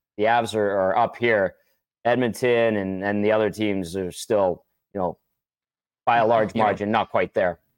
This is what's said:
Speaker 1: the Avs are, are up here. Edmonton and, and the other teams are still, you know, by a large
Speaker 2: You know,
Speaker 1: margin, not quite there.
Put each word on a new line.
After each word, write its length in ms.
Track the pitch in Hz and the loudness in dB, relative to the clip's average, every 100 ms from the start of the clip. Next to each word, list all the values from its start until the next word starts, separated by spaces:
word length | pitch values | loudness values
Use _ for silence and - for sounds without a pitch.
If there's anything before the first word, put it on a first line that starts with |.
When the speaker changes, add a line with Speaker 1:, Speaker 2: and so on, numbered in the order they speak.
| _ - | _ -2
Speaker 1:
the 80 | |
Avs 300 | 107 120 113 | 0 2 0
are, 160 | 110 101 | -2 0
are 260 | 98 95 101 | 0 0 2
up 180 | 117 - | 0 0
here. 380 | 120 107 92 - _ _ _ _ | 0 2 0 -4 _ _ _ _
Edmonton 720 | 117 123 120 95 127 120 117 104 | -2 0 0 0 0 2 2 0
and, 280 | 95 95 | -4 -4
and 200 | 101 104 | -4 0
the 80 | 104 | 2
other 180 | 107 107 | 2 0
teams 460 | 107 107 95 85 95 | -2 -2 -2 -4 -6
are 140 | 90 | -8
still, 520 | - - 107 92 85 _ _ _ | -8 -2 0 0 -2 _ _ _
you 60 | 101 | -6
know, 180 | 92 - _ _ _ _ _ _ _ _ - | -6 -6 _ _ _ _ _ _ _ _ 0
by 120 | 117 | 2
a 80 | 110 | 4
large 280 | 113 104 | 2 0
Speaker 2:
You 60 | 113 | 0
know, 40 | |
Speaker 1:
margin, 260 | 104 98 101 | 0 0 -2
not 200 | 110 98 | -2 0
quite 240 | 110 92 | -2 -2
there. 240 | 113 92 101 _ | 0 -2 -4 _